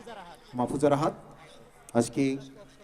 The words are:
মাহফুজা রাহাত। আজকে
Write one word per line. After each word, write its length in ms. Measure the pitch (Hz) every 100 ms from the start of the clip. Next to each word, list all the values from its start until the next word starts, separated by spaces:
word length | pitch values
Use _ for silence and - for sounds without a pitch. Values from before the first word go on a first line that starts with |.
| - - - - -
মাহফুজা 340 | 123 120 143 147
রাহাত। 260 | 139 165 - - - - - - - -
আজকে 280 | 120 117 - 135 135 135 - - -